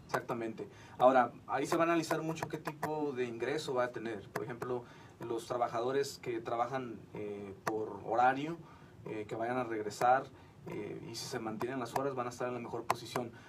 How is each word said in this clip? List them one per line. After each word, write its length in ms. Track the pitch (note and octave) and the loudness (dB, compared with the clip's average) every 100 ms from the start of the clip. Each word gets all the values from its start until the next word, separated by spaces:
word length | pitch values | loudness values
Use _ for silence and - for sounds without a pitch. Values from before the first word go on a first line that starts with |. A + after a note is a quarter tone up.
exactamente. 640 | - - - A#2 A2+ G2 - - - - | -2 -2 0 -2 -2 -4 -10 -12 -16 8
Ahora, 340 | B2+ C3 B2 - - | 10 10 6 0 -2
ahí 180 | B2+ | 0
se 140 | D3+ E3 | 2 4
va 60 | |
a 20 | E3 | 6
analizar 340 | E3+ D#3 D#3 | 4 2 0
mucho 280 | D#3+ D#3+ D#3+ | 0 -4 -4
qué 100 | D#3 | -4
tipo 540 | E3 D3 D#3 D3+ D3 | -6 -4 -2 0 0
de 120 | B2 | 0
ingreso 480 | B2 A2+ A#2+ D#3 D3+ | -2 -2 -2 -2 0
va 120 | B2 | 0
a 80 | B2 | 0
tener. 360 | - A2+ G#2 - | -2 -4 -6 -8
Por 160 | - | -8
ejemplo, 400 | A2 A#2+ B2 B2 A#2+ - - - A#2 | -6 -6 -2 -4 -4 -16 -20 -12 -4
los 200 | A#2 - | -4 -2
trabajadores 720 | A#2+ - A#2 B2+ C3+ C#3 - | 0 2 2 2 2 0 -4
que 220 | C3 A2+ | -4 -4
trabajan, 560 | B2 C#3+ B2 C3+ A#2+ G#2+ - | -2 0 0 0 -4 -8 -10
eh, 400 | G#2+ G#2 G2+ G2+ F#2+ | -8 -6 -6 -8 -6
por 340 | - A2 G#2 G2 | -2 -2 -2 -4
horario, 540 | G2+ A2+ B2+ C3+ D3+ E3+ - - - - - | 0 6 6 6 0 -6 -10 -18 -20 -14 -8
eh, 180 | A2 G#2+ | -6 -4
que 100 | A#2 | -2
vayan 200 | A#2 B2+ | 0 0
a 80 | |
regresar, 600 | A#2 A2 G#2 - B2 C3 - - - - - | 0 -2 -4 4 6 6 4 -12 -20 -16 -10
eh, 320 | G#2 G#2 - - | -6 -6 -8 -8
y 40 | |
si 100 | A#2 | -8
se 140 | - B2+ | -6 -4
mantienen 400 | A2 G#2+ B2 C3+ | -4 -2 -2 -2
las 180 | A#2+ - | -2 0
horas 200 | C#3 B2+ | 0 -2
van 100 | A#2+ | -4
a 40 | |
estar 180 | - B2 | -4 -4
en 60 | |
la 60 | B2 | -4
mejor 240 | A#2+ A#2+ | -6 -6
posición. 460 | - - A2+ B2 A#2 - | -2 -2 -2 -6 -6 -10